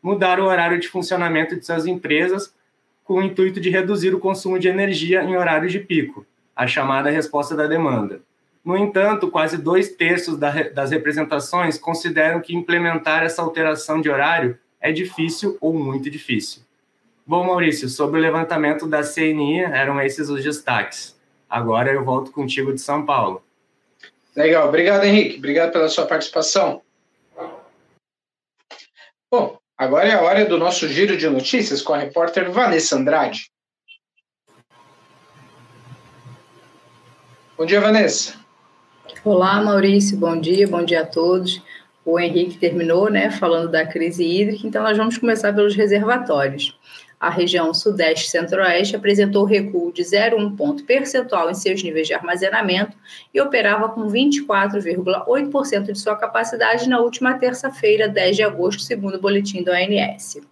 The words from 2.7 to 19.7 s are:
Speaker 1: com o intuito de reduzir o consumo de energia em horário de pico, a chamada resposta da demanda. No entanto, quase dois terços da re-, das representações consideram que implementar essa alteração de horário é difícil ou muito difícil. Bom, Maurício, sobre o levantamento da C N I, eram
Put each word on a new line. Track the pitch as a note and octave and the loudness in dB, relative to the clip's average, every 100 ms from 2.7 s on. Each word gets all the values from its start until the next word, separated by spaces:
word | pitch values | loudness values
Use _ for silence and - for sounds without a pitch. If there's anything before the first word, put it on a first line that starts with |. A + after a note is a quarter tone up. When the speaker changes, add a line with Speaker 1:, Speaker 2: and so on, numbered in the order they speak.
| _ _ _ | _ _ _
Speaker 1:
com | - | -4
o | F#3 | 0
intuito | F#3+ F#3+ F#3+ F#3 | 0 0 0 0
de | F3 | 0
reduzir | F#3+ F#3 G3 F#3 | 0 0 0 0
o | F#3+ | 0
consumo | F#3+ F#3+ F#3 F#3 | -2 -2 -2 0
de | F3+ | 0
energia | F#3+ G3+ E3 E3 F#3 | 2 0 -2 0 0
em | E3+ F3+ | 2 0
horário | F3 D#3 F3+ | 2 0 0
de | G3 | -4
pico, | - E3 C3+ - - _ _ | -2 -2 -2 -8 -20 _ _
a | - A#2+ | -6 -2
chamada | D#3 C3+ C3+ C#3+ | -2 0 0 0
resposta | D#3 D3+ D3 C#3 D3+ | -2 -2 -4 -2 -2
da | D3+ | 0
demanda. | E3 D3+ A#2+ G2+ G2 _ _ _ _ | 0 0 -2 -4 -8 _ _ _ _
No | E3+ F#3 | -4 0
entanto, | G3+ F#3+ G3+ G#3 F#3 | 0 2 2 2 -2
quase | E3 D#3+ E3 | 0 -2 -2
dois | D3 F#3 G3+ | 0 2 2
terços | - E3+ E3+ E3+ D3 | 0 0 0 -2 -4
da | C#3+ | -2
re-, | D3 D3+ | -2 -4
das | C#3 C3+ | -4 -2
representações | D#3 D3+ D3+ D3+ D3 C#3+ F3 E3+ D#3 | -2 -2 -2 -2 -4 -2 -2 -2 -2
consideram | - E3 E3+ D#3 D#3 E3+ | -6 -6 -2 2 2 0
que | E3 | -4
implementar | E3+ E3+ F3 E3+ D#3+ D#3+ D#3+ | -6 0 0 0 -2 0 0
essa | E3 E3 | 0 -2
alteração | E3 E3 D#3+ D3+ - D#3+ | -4 -2 -2 -2 -4 -2
de | D3+ | 0
horário | C#3 D3 E3+ B2 B2 _ _ | 0 2 2 0 -4 _ _
é | D#3+ | -4
difícil | D#3+ F#3 - E3 D#3+ G3 - | -2 -4 -4 -4 -2 -4 -2
ou | D#3 | -2
muito | D#3+ C3+ C3+ C#3 | -2 -2 -4 -8
difícil. | D3 - A2 - - _ _ _ _ _ _ - | -10 -4 -4 -4 -12 _ _ _ _ _ _ -4
Bom, | E3+ | -2
Maurício, | F3+ F3+ D#3+ - C3 | 0 0 0 -2 -4
sobre | C3 D3 D#3+ | -4 -2 0
o | |
levantamento | D#3+ D#3+ D#3+ E3 D3+ D3+ D#3+ | 2 0 -2 0 0 -2 -2
da | D3+ | -2
C | D3 - D#3+ | -2 -2 -2
N | D3+ C#3+ E3+ | 0 0 0
I, | |
eram | F3 | 0